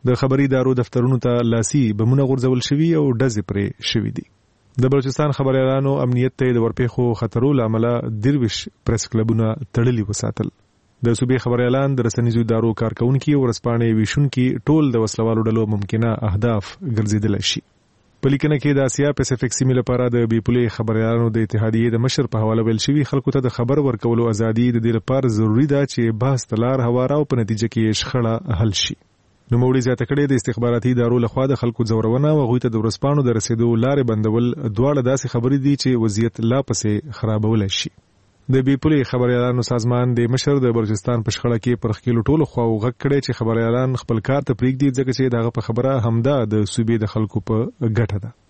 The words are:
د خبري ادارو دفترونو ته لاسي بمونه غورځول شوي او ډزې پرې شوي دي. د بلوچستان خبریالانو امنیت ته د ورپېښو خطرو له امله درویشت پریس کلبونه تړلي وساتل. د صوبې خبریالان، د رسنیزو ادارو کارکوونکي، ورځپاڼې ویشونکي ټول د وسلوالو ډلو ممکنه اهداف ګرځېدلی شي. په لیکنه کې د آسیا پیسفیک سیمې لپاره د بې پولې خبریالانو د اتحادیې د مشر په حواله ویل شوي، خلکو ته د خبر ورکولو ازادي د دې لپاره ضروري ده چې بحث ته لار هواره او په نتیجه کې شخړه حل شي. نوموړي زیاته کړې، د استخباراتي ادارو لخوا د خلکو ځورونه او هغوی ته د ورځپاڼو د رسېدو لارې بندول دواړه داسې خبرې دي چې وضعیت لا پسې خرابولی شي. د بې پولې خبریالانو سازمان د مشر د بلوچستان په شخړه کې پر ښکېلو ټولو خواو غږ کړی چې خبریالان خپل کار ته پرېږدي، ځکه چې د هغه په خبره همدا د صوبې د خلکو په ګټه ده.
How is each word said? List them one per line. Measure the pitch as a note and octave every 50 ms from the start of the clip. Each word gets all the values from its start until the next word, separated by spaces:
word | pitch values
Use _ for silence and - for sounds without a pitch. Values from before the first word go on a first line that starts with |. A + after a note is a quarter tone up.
| - B2+
د | B2 -
خبري | C#3 C3 C3 C3+ C#3 C3+
ادارو | C3+ C3 B2+ C3 C3 B2 A#2
دفترونو | - - B2 A#2+ B2+ C3 A#2+ -
ته | B2+ A#2+ A#2+ A#2+ A#2 A#2
لاسي | A#2 A2 - - D3 B2+ G#2+ G#2+ G#2
بمونه | A2 A#2+ C3 C#3 C#3 B2+
غورځول | C3+ C3 A#2+ C3 B2+ B2 A#2+ -
شوي | C#3 D3 D#3+ E3+ E3 D#3
او | D3 C#3
ډزې | B2 A2 C3 C3 G#2+ G#2 F#2+ -
پرې | G2+ G2+ G2+ G#2 - _ - -
شوي | - A#2 G#2 A2 A#2+ -
دي. | - _ _ _ _ _ _ _ _ _ _ B2+
د | B2+ C3
بلوچستان | C#3 C#3 B2+ C3+ B2+ - D3+ D3 C3+
خبریالانو | - C#3 C3 C3 C3 C3 C3 C3 C3+ C#3 C#3 C#3 C#3+
امنیت | C3 B2 B2 A#2+ B2+ C3 _ -
ته | C3 B2+ A#2+
د | A#2 A2+
ورپېښو | A2+ F#2 - B2+ A#2 - - B2 A#2+ A2+ -
خطرو | A#2 G#2+ - A#2 B2 C#3+
له | D3 C3 A#2 A2
امله | A2+ A2+ A2+ A#2+ A#2+ A#2 A#2+ A#2+ A2+ G#2 G2+
درویشت | C3 C#3+ C#3+ A#2+ G#2 - - - - _ _ _ -
پریس | A#2 A2 - -
کلبونه | - A2 A2 A2+ A2+ A2+ A2+ A2 A2 - - - -
تړلي | A#2+ A#2 B2+ B2 A2+ G2+ G2+
وساتل. | G2+ - - G#2+ - - G#2 F#2+ _ _ _ _ _ _ _ _ _ _
د | A#2+ A#2 A#2 -
صوبې | B2+ B2 B2+ B2 -
خبریالان، | B2 A#2+ A#2+ B2 B2 B2+ C3+ C#3 C#3 C#3 B2+
د | A2+ A2+
رسنیزو | G#2+ - A#2+ A#2+ A2+ A#2+ A#2
ادارو | A2 A2+ A2+ A2+ A#2 G#2+ -
کارکوونکي، | A#2 A2+ A2 - A#2 B2 C#3 C3 - D3+ D3
ورځپاڼې | C#3 C3 A#2+ A2 - - A#2+ A#2 A#2 A#2 A#2 A2+ A2
ویشونکي | G#2+ - - C#3+ C#3+ C3 - C3 B2+ B2+ - A2+ - -
ټول | D3+ D#3+ D3+ C3+ A#2
د | A2+ A2
وسلوالو | G2+ - - A2 A2+ A2+ A2+ A2 A2+
ډلو | A2 A2+ A2 G#2+ G#2+
ممکنه | G2+ G2+ F#2+ - A2 A#2 A#2 A2+ - A#2 G#2
اهداف | F2+ G#2 A2+ A#2+ A2+ G#2 - - - -
ګرځېدلی | G3 D3 A2+ G#2 A2 G#2 G#2 G#2+ G#2 G#2+ G2+ G#2+ G#2 -
شي. | - - _ _ _ _ _ _ _ _ _ _ _ _
په | - C3+ C#3
لیکنه | C#3 D3+ D3+ D#3
کې | C3+ B2+ D3 C#3+ C#3
د | C3+ B2+
آسیا | - - C#3+ D3 C#3+ -
پیسفیک | C3 - C3 A#2 C3+ A#2+ - -
سیمې | C3+ B2+ B2+ B2+
لپاره | A#2 - B2 B2 B2 A#2+
د | A#2+ A#2+ A#2
بې | A2+ A2+ A2+ G#2+ -
پولې | A#2+ B2 A#2+ A2 - -
خبریالانو | A2 A2 A2 A2 A2 A2+ A#2 A#2 A#2 A#2
د | G#2+ A#2 A2
اتحادیې | G#2 - G#2+ A2+ A2+ A2 A2+ A#2 A#2+ A2+
د | A2+ A2+
مشر | A2 - - C3 A2+
په | - A2 A2
حواله | A2 A2+ A2+ A2
ویل | A2+ A2+ G#2+ - -
شوي، | C#3+ D3+ C#3 -
خلکو | - C#3 - - - C#3
ته | B2+
د | B2 - -
خبر | A#2+ A#2 C#3 D3+ C#3+
ورکولو | C3+ A#2 G#2 - A#2 A#2 A2+ A#2 A#2 A2
ازادي | G2+ A2+ A2 A2 A#2 A#2+ B2
د | A#2 A#2 A2
دې | A#2 A2+ A2
لپاره | - - C3 C3+ C3 B2 A2 G#2+
ضروري | A2 G#2+ G#2+ A#2 D3 D3
ده | C#3+ C#3 C#3+
چې | C3 - - A#2 A2+ A2+ G#2+ B2
بحث | C3+ C#3 A#2+ - _
ته | - G#2+ A#2
لار | B2 C3+ C3 B2 A#2
هواره | A#2+ B2 B2+ B2+ C#3+ D3+
او | D3 -
په | C#3 A#2+ A2
نتیجه | G2 A2+ G#2 A2+ A2 -
کې | A#2+ A2 A2 G#2+ -
شخړه | - - - B2+ A#2 A2+ A2+ A2+ - - A2 E2+
حل | A2+ A2 F#2+ - -
شي. | - - _ _ _ _ _ _ _ _ _ _ -
نوموړي | A#2+ A#2+ B2+ B2+ B2+ C3 A#2
زیاته | B2+ B2 - A#2+ -
کړې، | C#3 C#3+ D3 C3+
د | C#3 A#2+
استخباراتي | - - A#2+ A2+ A#2+ A#2+ A#2+ A#2 A#2 B2 B2+
ادارو | A#2+ A#2+ A#2 A#2+ B2 A#2
لخوا | A2 - C3 C3 C3+
د | C3+ -
خلکو | - A#2+ A2+ - A#2 G#2+
ځورونه | A2+ A2 G#2+ A2 A#2 C3 C#3+ D3+
او | D#3 D3+ C#3
هغوی | A2+ B2 B2
ته | - B2
د | A2 A2
ورځپاڼو | G#2+ A2+ - - - C#3 D3 D3 C3+
د | A#2+ A#2 A2
رسېدو | - - A#2+ A2+ A#2 A#2 A#2 A2+ A#2
لارې | C3 C#3+ C#3+ C3 A#2
بندول | A2 G#2+ G#2+ A2 G#2+ A#2 A#2+ A#2+ - - B2+ A#2 G2+ G#2
دواړه | B2 C#3+ D3 C#3 A#2+ B2+
داسې | C3+ C3 - B2 -
خبرې | A#2+ A#2 B2+ C#3 C#3 C3
دي | C#3+ C#3+ -
چې | - C3 B2+ A#2 A2+
وضعیت | A2 G2 G#2+ A2+ A2+ _ - A2+ A2+
لا | B2 C#3 C3+ -
پسې | A#2+ - - G#2+ G#2 G2+ - D3+ G#2+ -
خرابولی | - A2 G#2+ G#2+ G#2+ G#2+ A#2 A2 G2 F#2+ - -
شي. | - - _ - _ _ _ _ _ _ _ _ _ -
د | B2+ C3+ B2+
بې | C3+ C#3 C3
پولې | - D#3 D#3 C#3+ B2 -
خبریالانو | - B2 B2 B2 B2 B2 A#2+ B2 B2 B2 A#2 -
سازمان | B2+ A#2+ A2 B2 B2 B2 B2 B2+ A#2+
د | A#2+ A#2+ A#2 B2+
مشر | B2+ - C#3+ C#3+ C#3 B2+
د | A#2+ A2+
بلوچستان | A#2 A2 G2+ A2 G#2 - - A#2+ A#2 G#2+
په | A#2+ -
شخړه | - - A#2+ A#2+ A2+ -
کې | B2 A#2+ -
پر | - A2+ G#2+
ښکېلو | - _ A#2+ A#2 A#2 G#2 -
ټولو | C#3+ D#3+ D3 -
خواو | - B2+ A#2 A2+ A2+ G#2+ G#2+
غږ | B2+ B2 _
کړی | - C#3 C#3+ C#3 -
چې | - A#2+ -
خبریالان | A#2 A2+ A2+ A2+ A#2 A2+ A#2 B2+ B2+ B2+ B2+ B2
خپل | - - A#2 A2 - -
کار | C3+ C#3+ C#3
ته | - B2 -
پرېږدي، | B2 B2+ C3 B2+ C#3+ C#3 B2+ C3
ځکه | C3+ B2+ B2
چې | - C3 C3 A#2+
د | A#2
هغه | A2+ A#2 - -
په | - -
خبره | A2+ A#2+ A#2+ C3+ C3+ B2+ G#2
همدا | A#2+ A2+ A#2 A#2 C#3 D3 C3+ A2+ G#2 A2
د | G#2+ G#2 - -
صوبې | - A#2 A2 A#2 A2
د | A2 G#2 -
خلکو | A2 G#2+ G2+ - G#2+ - -
په | A2+ A2 A#2+ - - _ B2 A2+ G#2+ A2+
ګټه | A2+ G2+ G2+ G2 G2+
ده. | A#2 - _ _